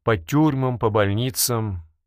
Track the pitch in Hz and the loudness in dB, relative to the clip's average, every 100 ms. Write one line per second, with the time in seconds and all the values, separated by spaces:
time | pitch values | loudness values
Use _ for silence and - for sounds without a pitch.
0 | - 107 80 143 156 135 131 123 113 107 | -2 -2 0 2 2 2 -2 0 0 2
1 | 101 104 127 - - 117 110 90 80 _ | 2 0 -2 -2 -2 -2 -4 -8 -12 _